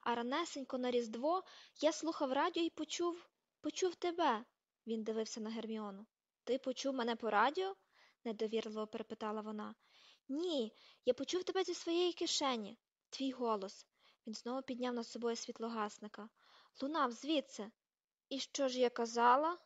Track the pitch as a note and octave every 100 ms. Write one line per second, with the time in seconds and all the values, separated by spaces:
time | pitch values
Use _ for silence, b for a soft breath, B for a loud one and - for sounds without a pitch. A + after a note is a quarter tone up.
0 | A#3+ A#3+ A#3+ C#4+ E4 C#4+ B3+ B3+ B3 B3
1 | A#3 A#3 C#4+ F#4 - B B - D4 D#4+
2 | D#4+ D#4+ C#4 C4+ E4 E4+ E4 - D4+ -
3 | F4 F4 - _ _ _ D4+ - F#4 E4+
4 | F4 E4+ D#4 A3 A#3+ _ _ _ A3 A3+
5 | A3 A3 A3 A#3 G#3+ A3+ A#3 A3 G#3 G3
6 | A3 _ _ _ - C4 C4 B3+ C4+ C4
7 | A#3 A#3 A3+ G#3 B3 F4 F#4+ G4 b b
8 | b b A#3 G#3+ A3 A3 A3+ G#3+ G#3+ A3+
9 | A3 A3 G#3+ G#3+ G#3+ G#3+ G#3+ A3 B B
10 | B B - C#4 F4+ D4 A3 B B B
11 | - B3 C4+ F4+ F#4 F#4+ F4+ F4 - E4+
12 | F4+ E4 E4+ - C#4+ A#3+ G3+ A3+ _ _
13 | _ - C4+ B3 A#3 G#3+ F#3+ - - b
14 | b b - G#3+ A#3 C4 C4 B3 B3 A#3+
15 | A#3 A#3+ A#3 A#3 - - A#3 A#3 G#3 -
16 | G#3+ - G#3+ _ B B B - C4+ D#4+
17 | B3+ A3+ C4+ D#4 C4 - G#3+ - _ _
18 | _ _ _ C4+ - - C4+ B3+ A#3+ A#3+
19 | A#3 A#3 A#3+ B3+ D#4 F4